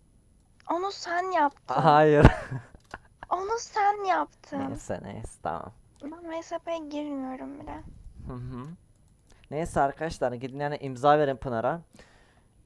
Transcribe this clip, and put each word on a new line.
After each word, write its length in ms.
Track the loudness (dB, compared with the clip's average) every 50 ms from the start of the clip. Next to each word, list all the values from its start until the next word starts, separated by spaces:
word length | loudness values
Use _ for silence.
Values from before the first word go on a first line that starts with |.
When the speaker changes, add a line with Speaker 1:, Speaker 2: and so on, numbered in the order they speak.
| _ _ _ _ _ _ _ _ _ _ _ _ _ -4
Speaker 1:
Onu 220 | -4 -2 -2 -4
sen 380 | -6 -8 -8 -4 -2 -2 -2 0
yaptın. 440 | 2 2 2 2 0 -4 _ -4 0
Speaker 2:
Hayır. 520 | 2 6 6 8 8 8 8 8 10 10 8 8 6 -2 -10 -10 -10 -10 -14 -20
<laughs> 540 | -20 _ _ -18 -18 -18 _ _ _ -6 -4
Speaker 1:
Onu 200 | -4 -2 -2 -2 -4 -4
sen 460 | -4 -4 -2 0 2 2 2 2 0
yaptın. 640 | 0 0 0 0 -4 _ _ -16 -10 -8 -6 -6 -6
Speaker 2:
Neyse, 300 | -8 -8 -8 -6 -8 -6
neyse, 360 | -6 -10 -10 -10 -12 -12 -12 -8
tamam. 300 | -6 -6 -6 -6 -8 -12 -16 -20 -20 _ _ _
Speaker 1:
Ben 240 | -14 -14 -14 -12 -10 -10
M 140 | -8 -8
S 160 | -8 -8 -10 -8
P'ye 200 | -6 -6 -6 -6
girmiyorum 840 | -6 -8 -8 -6 -6 -6 -6 -6 -6 -8 -8 -10 -12 -12 -14 -14
bile. 220 | -14 -14 -14 -14 -14 -16 -18 -20 -20 -20 -18 -14 -12
Speaker 2:
Hı 60 | -12
hı. 340 | -10 -10 -10 -10 -10 -12 -12 -14 -14 -18 _ _ _ _ _ _ _ _ _ _ -20 -20 -14 -8
Neyse 300 | -6 -6 -4 -2 2 2
arkadaşlar, 520 | 2 2 0 -2 -6 -6 -4 -2 -2 -2
gidin 280 | -2 -4 -6 -8 -6 -4
yani 160 | -4 -4 -4
imza 420 | -4 -6 -8 -4 2 6 6 6 6
verin 180 | 6 2 0
Pınar'a. 440 | -2 -4 -4 -2 0 0 0 -2 -2 -8 _ _ -20 -20 _ -20 _ _ _ _ _ _ _ _ _ _